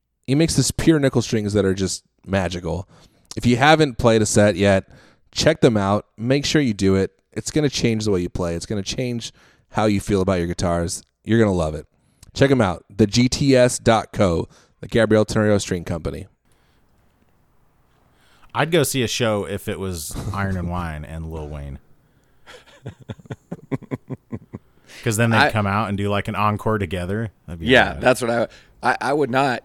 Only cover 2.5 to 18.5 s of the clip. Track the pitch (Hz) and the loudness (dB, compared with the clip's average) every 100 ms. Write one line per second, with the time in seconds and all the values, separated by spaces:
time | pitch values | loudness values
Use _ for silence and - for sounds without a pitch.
2.5 | 90 85 87 - _ _ _ _ 107 120 | -6 -6 -6 -8 _ _ _ _ -2 0
3.5 | 120 147 160 147 117 120 113 104 110 104 | 4 4 4 4 2 2 4 4 4 4
4.5 | 90 101 95 - - _ _ _ - 151 | 4 2 2 -2 -20 _ _ _ 0 0
5.5 | 160 139 107 98 104 - - 117 143 - | 4 2 4 0 -2 -4 -8 -2 0 2
6.5 | 156 131 98 95 95 95 _ _ 113 - | 0 0 0 2 2 0 _ _ -10 -4
7.5 | 156 147 - 120 110 107 92 87 - 87 | -2 -2 0 -2 0 0 -2 -2 -4 -4
8.5 | 85 - 104 95 - 123 120 - _ _ | -4 -6 -8 -6 -6 -6 -6 -10 _ _
9.5 | _ _ 113 107 98 - 98 92 92 87 | _ _ 0 2 0 0 0 2 0 -2
10.5 | 85 90 85 85 - _ _ - 113 104 | -4 -2 -2 -4 -8 _ _ 0 2 4
11.5 | 90 78 76 - _ _ _ - - 139 | 2 -2 -6 -14 _ _ _ -14 2 4
12.5 | 131 95 85 _ 98 104 117 127 - 139 | 4 2 0 _ 0 2 4 2 2 2
13.5 | 127 123 - 120 110 - - 95 82 - | 4 4 2 2 2 0 0 0 0 -4
14.5 | _ _ _ - 117 107 107 107 110 107 | _ _ _ -2 0 4 4 4 2 2
15.5 | 101 - 90 - 85 80 76 90 _ _ | 2 0 -6 -4 -6 -6 -10 -14 _ _
16.5 | _ _ _ _ _ _ _ _ _ _ | _ _ _ _ _ _ _ _ _ _
17.5 | _ _ _ _ _ _ _ _ _ - | _ _ _ _ _ _ _ _ _ -10